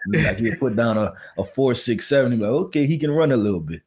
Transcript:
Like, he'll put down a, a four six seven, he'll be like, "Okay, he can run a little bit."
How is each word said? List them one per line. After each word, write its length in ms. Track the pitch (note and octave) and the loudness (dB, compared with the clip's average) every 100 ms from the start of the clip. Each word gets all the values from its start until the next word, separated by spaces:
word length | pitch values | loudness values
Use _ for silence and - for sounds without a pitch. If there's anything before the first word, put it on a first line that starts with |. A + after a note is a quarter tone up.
| F#2+ E3+ | -2 0
Like, 140 | D3 G2 | 0 0
he'll 180 | A2+ - | -2 -2
put 180 | C3 G#2+ | -2 0
down 220 | A#2 G#2+ | 0 0
a, 160 | G#2 - - - | -2 -6 -12 -8
a 60 | |
four 300 | F#2+ - C3+ | -6 0 0
six 340 | B2 - A2 - | 0 -2 -4 0
seven, 240 | C#3 B2+ | 2 2
he'll 80 | A#2 | 0
be 60 | G#2 | 0
like, 160 | C#3+ F#3 | 0 0
"Okay, 200 | D3+ C#3+ | 0 0
he 120 | D#3+ | 0
can 140 | D3 | 0
run 200 | D3+ D#3 | 2 2
a 60 | B2 | 2
little 220 | G#2 F2+ | 2 -2
bit." 220 | D#2 E2 | -4 -12